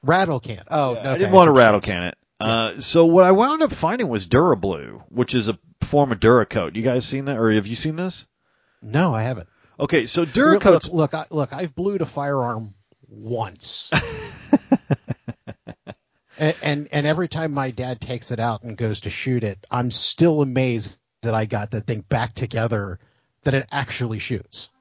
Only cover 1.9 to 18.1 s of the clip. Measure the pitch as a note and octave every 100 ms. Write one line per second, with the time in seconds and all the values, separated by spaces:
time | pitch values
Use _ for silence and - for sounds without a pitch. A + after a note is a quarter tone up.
1.9 | F2+ F2 - _ _ G#2+ A2+ A2+ - -
2.9 | E3+ E3 E3+ F#3 F#3+ B3 D#4 D4+ - D#3+
3.9 | A#3+ G3+ A2+ F2+ B2 F3 A#2 F#2+ D#2+ B1
4.9 | G#1 - A2+ B2 B2+ A2 G#2 _ _ -
5.9 | D3 C#3+ G#2+ A2 B2 A2 A2+ E2 G2+ A#2
6.9 | B2+ B2 C3+ C#3 B2+ A2+ G#2+ G2+ A#2+ D#3
7.9 | D#3 F#3 - - _ _ _ _ _ A2+
8.9 | B2+ F3+ A2+ A2+ A#2 F2 _ _ _ C#3
9.9 | D#3+ A#2 - E3 C3 C4 G#3 G3+ E3+ -
10.9 | E3+ D3+ D#3 - D#3 C3+ C3+ F3 C#3+ F#3
11.9 | G3+ D#3+ - C#3+ C#3 B2 A2+ G#2+ G2 _
12.9 | _ _ G#2+ A2 A#2 G#2+ F2 - - -
13.9 | - - - - - - D4 - - _
14.9 | D3 - - - - - - - - -
15.9 | - _ _ _ - D#3 D#3+ D3+ D3 D3
16.9 | D3 D3 D#3 F3 - D#3+ C#3+ C3 A#2+ B2+
17.9 | A#2+ -